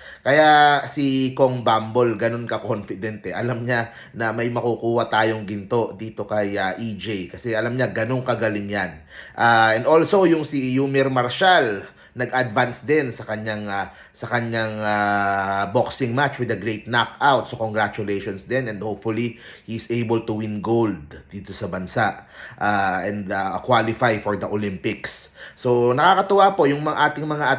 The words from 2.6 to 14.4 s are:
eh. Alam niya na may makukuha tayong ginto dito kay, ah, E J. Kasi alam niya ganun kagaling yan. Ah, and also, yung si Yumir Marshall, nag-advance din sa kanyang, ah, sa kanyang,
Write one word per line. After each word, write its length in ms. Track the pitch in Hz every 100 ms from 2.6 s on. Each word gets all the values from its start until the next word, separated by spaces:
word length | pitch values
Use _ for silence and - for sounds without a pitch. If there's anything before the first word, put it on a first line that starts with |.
| - 110 98 95 110 107 92
eh. 80 | 87
Alam 280 | 120 117
niya 320 | 120 120 113 - -
na 240 | - 113 110
may 160 | 120
makukuha 560 | 120 120 113 117 117 113
tayong 400 | 110 113 110 101
ginto 480 | 104 98 120 107 95
dito 320 | 110 104 104
kay, 320 | 107 101 101
ah, 160 | 95 92
E 240 | 113 98
J. 320 | 95 104 87
Kasi 240 | - 120 110
alam 240 | 117 123
niya 160 | 120 101
ganun 320 | 113 131 127
kagaling 400 | 113 110 104 101
yan. 240 | 104 92 78 - - - -
Ah, 320 | 117 117 113
and 160 | 110 123
also, 400 | 160 160 202 185
yung 160 | 165
si 320 | 147 147 127 131
Yumir 360 | 139 135 135
Marshall, 720 | 131 120 - 190 180 123 98 - - - -
nag-advance 680 | 123 127 127 107 123 120 110
din 240 | 151 135
sa 80 | 113
kanyang, 480 | - 107 110 107 104
ah, 240 | 98 95 - - -
sa 80 | 117
kanyang, 560 | 120